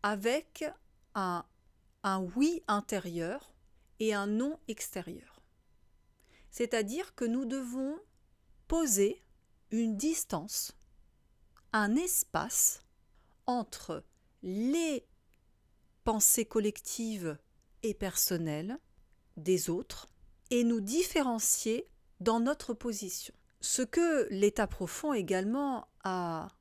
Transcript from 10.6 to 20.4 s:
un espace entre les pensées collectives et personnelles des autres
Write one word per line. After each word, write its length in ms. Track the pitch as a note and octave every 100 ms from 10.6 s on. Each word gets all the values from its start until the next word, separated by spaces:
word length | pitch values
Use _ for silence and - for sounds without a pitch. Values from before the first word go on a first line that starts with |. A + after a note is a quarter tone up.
| - - - - - _ _ _ _ - _
un 240 | A3 G3+ A#3+
espace 880 | F4+ - - - F#3+ - - - - _ _ _ _ _ -
entre 560 | B3 A3 - - D#3 - _ _ _
les 640 | F#3 F#3+ A#3+ D#4 E4 C4+ - _ _ _ _ _ _ _ _ _
pensées 420 | - A3 - - A3
collectives 920 | A3 G#3 G#3 - - A3+ G#3+ E3+ D3 _ _ _ -
et 120 | A3+
personnelles 840 | G3+ G3 - - F3 E3 D3+ F3+ C4 _ _ - _ _ -
des 320 | D#3 F#3 -
autres 400 | E3+ - - - _ - -